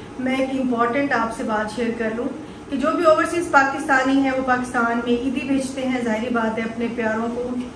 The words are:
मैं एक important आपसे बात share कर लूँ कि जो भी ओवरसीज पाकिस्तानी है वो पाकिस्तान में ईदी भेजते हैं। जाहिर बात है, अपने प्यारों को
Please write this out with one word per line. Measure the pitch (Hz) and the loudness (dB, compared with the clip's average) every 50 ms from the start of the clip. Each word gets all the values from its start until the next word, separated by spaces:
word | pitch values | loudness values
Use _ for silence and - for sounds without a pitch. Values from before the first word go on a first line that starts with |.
| - - - - | -14 -12 -8 -4
मैं | 254 262 262 262 262 262 | -2 -2 0 0 0 0
एक | 269 254 | 0 0
important | 247 247 240 233 302 - 285 285 285 269 | 0 0 2 2 2 2 2 2 2 2
आपसे | 254 226 226 226 - - 233 | 2 0 0 -2 -4 -4 -4
बात | 220 214 214 214 202 | -2 -2 -2 -2 -2
share | - 247 233 233 226 - | -4 -2 -2 -2 -2 -2
कर | 226 220 226 | -2 -2 -2
लूँ | 233 269 - - - - - - - - - | -2 -4 -4 -6 -8 -12 -14 -14 -16 -8 -6
कि | 277 | -2
जो | 233 277 320 | 0 2 2
भी | 302 302 339 | 2 6 6
ओवरसीज | 320 311 320 330 330 349 339 339 | 6 6 6 4 2 0 -2 0
पाकिस्तानी | - 294 277 269 269 - 294 285 294 269 262 254 269 269 | 4 4 4 4 4 0 -2 0 2 2 4 4 4 4
है | 277 269 269 | 4 2 2
वो | 269 262 | 0 0
पाकिस्तान | - 254 247 247 247 - - 240 233 233 233 | 0 0 0 0 -2 -2 0 0 0 2 0
में | 240 240 240 240 240 269 | 0 0 0 0 0 0
ईदी | 269 - - - 277 | -2 -2 -2 -2 0
भेजते | 269 254 254 - - 269 | 0 0 0 -2 -4 -4
हैं। | 254 254 254 247 233 | -2 -2 -2 -2 -2
जाहिर | 226 214 220 240 254 | -2 -2 -2 -2 0
बात | 247 226 220 220 214 233 | 0 0 0 0 0 -2
है, | 226 220 - | -4 -4 -4
अपने | 233 233 226 | -4 -4 -4
प्यारों | - 233 220 220 220 226 233 233 | -2 -2 -2 0 0 0 -2 -2
को | 240 240 247 247 247 247 247 - - | -4 -4 -4 -4 -4 -6 -6 -8 -10